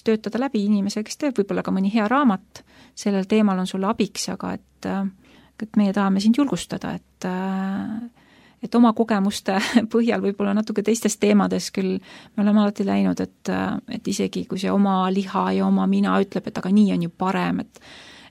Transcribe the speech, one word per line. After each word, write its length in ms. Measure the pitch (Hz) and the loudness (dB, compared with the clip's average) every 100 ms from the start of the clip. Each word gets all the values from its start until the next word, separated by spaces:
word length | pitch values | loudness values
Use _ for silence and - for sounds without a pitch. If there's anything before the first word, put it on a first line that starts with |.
| - | -2
töötada 320 | 214 214 220 | -2 -2 -4
läbi 220 | 269 214 202 | -2 0 0
inimesega, 340 | 208 196 214 | 0 0 -4
kes 160 | 214 - | -8 -4
teeb 200 | 294 240 | -2 0
võib-olla 240 | 196 180 175 | -2 -2 -2
ka 80 | 190 | -2
mõni 160 | 196 | 0
hea 140 | 226 208 | 0 2
raamat 540 | 262 269 190 _ - - - - - | 2 2 2 _ -20 -20 -20 -20 -6
sellel 320 | 208 196 190 | -2 -2 2
teemal 320 | 220 208 185 | 2 4 2
on 80 | 185 | -2
sulle 220 | 190 190 | -2 -2
abiks, 400 | 226 208 - - | 0 -2 -4 -8
aga 220 | 190 185 185 | -6 -8 -8
et, 320 | _ _ 190 190 196 - - - - - | _ _ -6 -4 -4 -8 -20 -20 -20 -14
et 200 | 214 214 | -4 0
meie 120 | 202 202 | 2 2
tahame 280 | 196 196 | 2 2
sind 160 | 214 240 | 4 4
julgustada, 540 | 285 175 - - - 175 | 2 -2 -6 -8 -8 -10
et, 320 | - - 185 185 190 190 190 196 196 220 240 - _ _ _ _ | -12 -10 -6 -4 -4 -4 -4 -4 -6 -8 -10 -16 _ _ _ _
et 140 | 226 233 | 0 4
oma 140 | 240 220 | 4 4
kogemuste 600 | 226 208 196 - - 190 - | 0 0 0 -2 -2 -2 2
<laughs> 200 | 233 220 | 0 2
põhjal 300 | 226 233 202 | 2 2 0
võib-olla 300 | 196 196 202 202 | -2 -2 0 0
natuke 300 | 214 214 - | -2 -2 0
teistes 320 | 226 214 - | 0 0 2
teemades 480 | 208 208 190 185 - - | 4 4 4 0 -4 -4
küll 220 | 190 190 | -2 -4
me 460 | - - - - 208 | -6 -20 -10 -2 2
oleme 180 | 214 | 4
alati 240 | 202 208 196 | 2 0 0
läinud, 320 | 196 190 180 | 2 0 0
et, 320 | 185 _ - 185 190 - - 214 | -6 _ -6 -4 -4 -6 -8 -8
et 80 | - 202 | -6 -4
isegi 300 | 190 185 180 | -4 -4 -6
kui 140 | 190 | -4
see 80 | 190 | 0
oma 300 | 196 196 185 185 | 2 2 2 0
liha 380 | 190 190 190 185 190 | 0 -2 -2 0 0
ja 80 | 196 | 2
oma 200 | 190 190 | 2 2
mina 240 | 196 196 190 | 2 2 2
ütleb, 240 | 196 190 - | 0 -4 -6
et 160 | - | -6
aga 80 | 190 | 2
nii 240 | 208 202 180 | 4 4 2
on 80 | 170 | -2
ju 60 | - | -2
parem, 400 | 185 185 180 180 - | -2 0 -2 -4 -6
et, 180 | - - - - - - | -16 -20 -20 -20 -20 -16